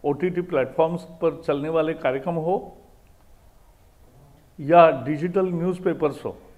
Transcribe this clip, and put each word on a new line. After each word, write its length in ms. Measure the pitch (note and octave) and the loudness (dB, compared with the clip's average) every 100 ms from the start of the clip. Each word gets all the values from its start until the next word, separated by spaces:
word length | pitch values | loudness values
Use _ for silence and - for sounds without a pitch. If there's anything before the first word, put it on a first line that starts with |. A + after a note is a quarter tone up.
| D3 | -2
ओटीटी 360 | C#3+ F#3 F3+ | -2 -2 -2
प्लेटफॉर्म्स 600 | F3 D#3 E3 - D#3+ E3+ - - | -2 -2 -2 0 0 0 -10 -2
पर 200 | E3 D3+ | -2 -2
चलने 260 | - C#3+ D3+ | -2 -2 0
वाले 240 | E3 D#3 D#3+ | 0 0 -2
कार्यक्रम 400 | C3+ C3+ D#3 E3+ | -2 -2 -4 -4
हो 200 | D#3+ G3+ - - - - _ - - - - - - _ - _ - - - - - - | -2 -4 -6 -20 -20 -20 _ -20 -20 -20 -20 -20 -20 _ -20 _ -20 -20 -20 -20 -20 -12
या 300 | C#3+ E3+ E3 C#3 | 6 8 8 6
डिजिटल 420 | B2 D3+ F3 F#3 F#3 | -4 -4 -2 0 -2
न्यूज़पेपर्स 800 | F3 F3 F3+ F#3 E3 D3+ C3 A2 | -2 -4 -2 -2 0 -2 -2 -10
हो 120 | F#2+ - | -12 -18